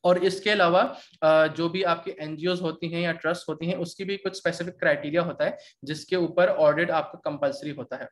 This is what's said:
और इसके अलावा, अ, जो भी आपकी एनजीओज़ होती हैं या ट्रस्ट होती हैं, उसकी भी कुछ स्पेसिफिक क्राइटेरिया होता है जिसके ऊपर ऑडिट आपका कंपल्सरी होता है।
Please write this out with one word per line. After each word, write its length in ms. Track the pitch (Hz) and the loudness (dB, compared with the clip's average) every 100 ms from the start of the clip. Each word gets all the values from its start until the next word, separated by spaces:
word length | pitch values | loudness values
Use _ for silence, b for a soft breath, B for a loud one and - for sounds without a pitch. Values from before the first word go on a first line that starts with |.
और 200 | 180 180 | 4 4
इसके 260 | 185 185 208 | 2 0 0
अलावा, 480 | 208 175 175 180 B B _ | 2 4 4 2 B B _
अ, 240 | 156 156 156 | 4 6 4
जो 220 | 147 170 | 2 -2
भी 140 | 180 | 0
आपकी 280 | 185 170 - - | 0 -2 -4 -10
एनजीओज़ 420 | 151 156 170 180 | -10 -4 -2 -2
होती 260 | 175 165 170 | -4 -6 -6
हैं 120 | 170 | -4
या 120 | 175 | -4
ट्रस्ट 360 | 165 156 175 - | -2 -4 -4 -6
होती 180 | 151 165 | -6 -4
हैं, 100 | 190 | -4
उसकी 280 | 170 - | -6 -8
भी 120 | 190 196 | -8 -6
कुछ 200 | 196 190 | -6 -4
स्पेसिफिक 380 | 170 170 175 | -4 -4 -8
क्राइटेरिया 480 | - 165 147 147 165 | -2 0 0 0 0
होता 220 | 170 143 | 0 -2
है 140 | 156 - B B | -4 -4 B B
जिसके 320 | 135 151 - 185 | -8 -8 -2 -2
ऊपर 320 | 170 - 180 | 0 2 2
ऑडिट 420 | 185 151 151 175 | 6 4 4 0
आपका 300 | 160 151 - | 0 -4 -8
कंपल्सरी 460 | 156 143 139 139 151 | -8 -2 -4 -4 -10
होता 260 | 143 120 123 | -10 -10 -12
है। 120 | 117 | -12